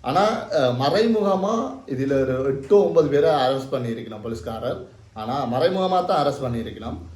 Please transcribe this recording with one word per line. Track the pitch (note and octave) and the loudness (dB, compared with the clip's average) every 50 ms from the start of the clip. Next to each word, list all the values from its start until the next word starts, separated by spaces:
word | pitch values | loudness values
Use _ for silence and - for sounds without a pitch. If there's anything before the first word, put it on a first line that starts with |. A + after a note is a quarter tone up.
ஆனா, | - B2 C#3 F3+ G3+ G#3+ A#3 A3 - - | -4 0 2 2 4 2 0 -2 -6 -2
அஹ், | - D#3 C3 B2 A#2+ | 0 2 2 2 2
மறைமுகமா | B2 C3+ D#3 E3 G#3 A3+ A#3 A3 G#3+ G3+ G3 F#3+ F#3 F#3 G3+ A3 A3+ - - - - - | 2 0 2 2 4 4 4 4 2 2 2 2 2 2 0 0 -2 -2 -4 -8 -12 -10
இதுல | - C#3 B2 C3+ C3+ C#3 C3+ | -8 -4 -2 0 0 2 2
ஒரு | C3+ B2+ B2+ C3 C3+ C3+ | 2 2 0 0 0 -2
எட்டோ | B2+ C3 - - G3+ G3+ F#3+ | -2 -4 0 4 4 6 6
ஒன்பது | E3+ E3 E3 D3+ C#3 | 6 4 4 4 4
பேரை | C#3+ C#3+ D3+ D#3+ D#3 C#3+ | 4 2 4 4 4 2
அரெஸ்ட் | B2+ B2+ C3+ C3+ C3 - C#3+ | 2 2 0 -2 -4 -4 -6
பண்ணியிருக்கணும் | B2+ B2 A#2 A2+ A2+ A2+ A2+ A2+ G#2+ | -4 -4 -4 -6 -8 -8 -12 -14 -12
போலீஸ்காரர். | A2 A#2 A2+ - - B2 A2+ A2 A#2 B2+ D#3+ - - - - - - - _ | -8 -8 -8 -8 -8 -10 -10 -6 -6 -6 -6 -6 -10 -18 -20 -20 -20 -18 _
ஆனா | A2 G#2+ A#2 C3 C#3+ C3 | -10 -6 -4 -4 -4 -2
மறைமுகமா | A#2 A#2+ C3 D#3 F3+ F#3 F#3+ F#3 F3+ F#3 F3+ F3 | -2 0 2 2 2 2 0 0 2 2 0 2
தான் | F#3 F#3+ D#3 C#3+ | 2 0 2 2
அரெஸ்ட் | C#3+ C#3+ - C3 | 0 -2 -2 -6
பண்ணியிருக்கணும். | B2 A#2+ A2+ A2 A2 G2+ - A2 A#2 - - - - - | -6 -4 -6 -6 -8 -10 -10 -10 -10 -10 -12 -14 -18 -18